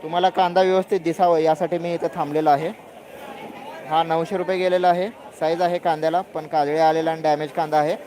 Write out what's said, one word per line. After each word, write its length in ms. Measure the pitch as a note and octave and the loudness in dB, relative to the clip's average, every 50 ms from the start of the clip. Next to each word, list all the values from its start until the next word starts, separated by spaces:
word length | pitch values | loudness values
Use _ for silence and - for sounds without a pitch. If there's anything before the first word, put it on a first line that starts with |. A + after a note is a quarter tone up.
| - | -8
तुम्हाला 260 | D#3 E3 F3 F3+ F#3+ | -2 -2 2 2 2
कांदा 320 | - - F#3 F3 F3 F#3 | 2 2 0 2 4 4
व्यवस्थित 380 | F#3+ F#3 F#3 F#3+ F#3 - G#3 F#3+ | 4 4 4 2 2 2 -2 -2
दिसावं 380 | D#3+ E3+ D#3+ D#3+ F#3+ F3 E3+ D#3+ | 0 -2 0 2 4 4 4 4
यासाठी 400 | D#3 D#3+ D#3+ D#3 F3+ D#3+ F3 F3 | 4 2 2 2 0 -2 -2 -4
मी 160 | E3 F3 E3+ | -4 -4 -4
इथं 140 | E3 - E3 - | -4 -4 -6 -4
थांबलेलो 340 | F3+ D#3 C#3+ D3 D#3 D#3 D#3 | -4 -6 -2 -2 0 2 4
आहे. 200 | C#3+ C#3 D#3+ E3+ A3 - - - - - - - - - - - - - - - - - - - - - - - | 2 2 2 -6 -8 -10 -18 -20 -20 -20 -20 -20 -20 -18 -16 -16 -16 -16 -16 -16 -16 -16 -16 -16 -16 -16 -8 -2
हा 140 | D#3 D#3+ E3 | 0 0 0
नऊशे 340 | E3 D#3+ E3 E3 E3 G3+ F#3 | 0 0 -2 -2 -2 -4 -4
रुपये 200 | F3+ E3+ F#3+ F3+ | -2 -2 -2 0
गेलेला 300 | F#3 F#3 F3+ F#3 F#3 F3+ | 0 0 0 2 4 4
आहे, 220 | F3 F3+ F3+ G#3+ | 2 2 0 -4
साईज 520 | B3 - - - - - D#3+ D#3 E3 E3+ | -6 -12 -20 -20 -10 -4 -2 -2 0 0
आहे 160 | F3+ E3+ F3 F3 | 0 0 0 -2
कांद्याला, 440 | - F3+ D#3+ D3+ D#3 D#3+ D#3+ F3 | -2 -2 -2 0 0 0 0 -2
पण 260 | F#3+ - - D#3+ D#3 D3+ | -4 -4 -10 -10 -10 -4
काजळे 320 | - D#3 C#3+ C#3 C#3+ D#3+ | -2 0 0 0 2 2
आलेला 320 | E3 D#3+ D#3 D#3+ D#3+ E3 | 4 4 4 2 0 -2
आणि 100 | E3 D#3+ | -2 0
डॅमेज 300 | D#3 D#3 D3+ D3 D3+ D3 | 0 0 0 0 -2 -6
कांदा 260 | - - E3 D3+ D3+ D3+ | -4 -4 -4 0 2 2
आहे. 180 | D3 D3+ F#3 - - | 2 2 -2 -4 -6